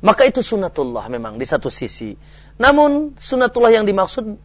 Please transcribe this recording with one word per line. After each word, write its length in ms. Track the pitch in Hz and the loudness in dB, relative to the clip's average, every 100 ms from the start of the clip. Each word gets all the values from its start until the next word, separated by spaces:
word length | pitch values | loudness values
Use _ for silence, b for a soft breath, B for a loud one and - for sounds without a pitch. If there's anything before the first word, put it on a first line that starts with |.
Maka 240 | - 214 269 | 4 4 4
itu 160 | - | 2
sunnatullah 640 | 233 214 185 160 131 117 107 | -2 -2 -4 -4 -6 -6 -8
memang 320 | 123 113 110 | -10 -10 -10
di 80 | 131 | -4
satu 240 | 147 131 | -4 -4
sisi. 400 | - 123 - 110 101 b b b b | -8 -10 -10 -14 -14 b b b b
Namun 560 | 254 285 294 285 302 269 | 2 4 4 2 -4 -10
sunnatullah 560 | - 254 247 240 233 | -6 0 0 2 4
yang 160 | 226 214 | 4 2
dimaksud 360 | 196 185 - 214 208 | 0 -2 -4 -10 -12